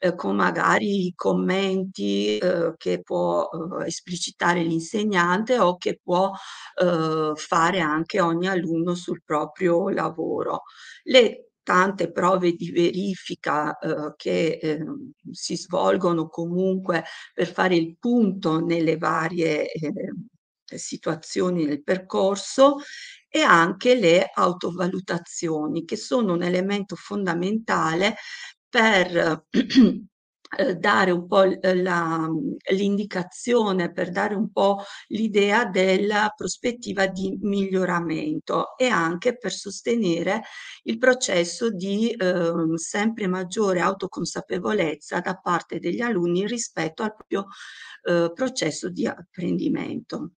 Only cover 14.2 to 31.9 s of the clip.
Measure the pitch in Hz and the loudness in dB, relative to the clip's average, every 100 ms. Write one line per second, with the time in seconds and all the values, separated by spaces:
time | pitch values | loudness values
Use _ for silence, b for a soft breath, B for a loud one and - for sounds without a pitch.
14.2 | - 180 165 127 156 151 - 147 - - | -4 0 0 -2 -4 -4 -6 -10 -12 -18
15.2 | - 175 - 180 - 185 190 202 180 170 | -18 -12 -8 -8 -4 0 2 2 2 0
16.2 | 160 - 170 175 190 190 185 170 160 B | -2 -6 -4 0 0 0 0 -2 -4 B
17.2 | B - 170 - 185 175 165 - 240 240 | B -4 -4 0 2 2 0 -4 0 4
18.2 | 214 190 175 160 170 170 160 160 165 165 | 4 2 0 0 0 0 2 0 0 0
19.2 | 160 175 165 151 - - 151 196 - - | -2 0 0 0 -2 -4 -6 -6 -8 -10
20.2 | - _ _ _ - - - - - 160 | -14 _ _ _ -18 -14 -10 -8 -4 -6
21.2 | - - 185 180 151 143 - 185 185 208 | -4 -2 0 2 0 -2 -2 -2 -2 0
22.2 | 190 196 - - 269 285 B B B B | 2 0 -4 6 6 6 B B B B
23.2 | B 311 294 175 170 185 240 254 180 170 | B 0 4 4 4 2 2 4 6 4
24.2 | - - 185 180 185 175 180 190 185 170 | 4 0 0 0 -6 -4 -4 -4 -4 -6
25.2 | 170 - 170 156 151 170 160 214 - 262 | -6 -8 -4 -2 -2 -4 -6 -8 -2 0
26.2 | 220 170 175 180 190 202 196 170 - 208 | 2 0 0 0 0 -2 -4 -10 -8 -4
27.2 | 190 165 180 220 226 185 160 160 202 226 | -2 -2 0 -2 -2 0 0 2 0 -2
28.2 | B B B B _ 240 220 202 180 170 | B B B B _ 2 4 4 4 2
29.2 | 170 156 _ - - 254 214 - - _ | 2 0 _ -2 4 8 8 6 -8 _
30.2 | _ _ - - 196 175 208 220 190 175 | _ _ -14 -2 0 0 2 4 4 2
31.2 | 175 208 190 185 190 185 185 | 2 4 4 4 2 2 2